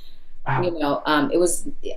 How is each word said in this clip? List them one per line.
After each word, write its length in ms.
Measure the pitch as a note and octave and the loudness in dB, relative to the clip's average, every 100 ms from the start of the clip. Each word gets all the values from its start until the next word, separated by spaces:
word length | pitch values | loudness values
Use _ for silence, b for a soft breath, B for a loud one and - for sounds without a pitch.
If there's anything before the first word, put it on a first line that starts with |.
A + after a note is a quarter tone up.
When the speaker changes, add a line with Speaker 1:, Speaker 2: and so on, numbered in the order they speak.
| b b b b - | b b b b -2
Speaker 1:
Wow. 160 | C3+ | 0
Speaker 2:
you 140 | F3+ E3 | 0 0
know, 240 | D3 C#3 - | 0 0 2
um, 260 | D3+ C#3 | 2 4
it 60 | E3+ | 4
was, 280 | F3+ - - - - | 2 2 -2 -2 -2